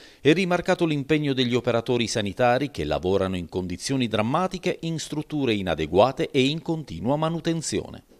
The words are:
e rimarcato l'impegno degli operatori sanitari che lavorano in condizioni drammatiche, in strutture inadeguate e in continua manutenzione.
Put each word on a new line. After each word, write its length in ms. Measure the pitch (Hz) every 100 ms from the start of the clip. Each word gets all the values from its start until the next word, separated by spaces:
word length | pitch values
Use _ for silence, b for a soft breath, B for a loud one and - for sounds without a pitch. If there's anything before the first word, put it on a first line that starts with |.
| B B
e 120 | 135
rimarcato 520 | 160 190 175 175 180
l'impegno 480 | 170 151 131 156 151
degli 240 | 131 123 120
operatori 500 | 113 113 113 120 113
sanitari 640 | 120 101 92 123 123 139
che 140 | -
lavorano 520 | 76 73 90 95 95 92
in 120 | 85
condizioni 580 | 92 92 87 - 135 120
drammatiche, 720 | 104 107 151 185 185 180 -
in 180 | 165 160
strutture 520 | - 151 151 151 131
inadeguate 760 | 107 92 80 78 90 120 135 170
e 140 | 143
in 180 | 131 160
continua 540 | 156 160 143 82 98 147
manutenzione. 880 | 156 165 156 165 147 95 - 101 - -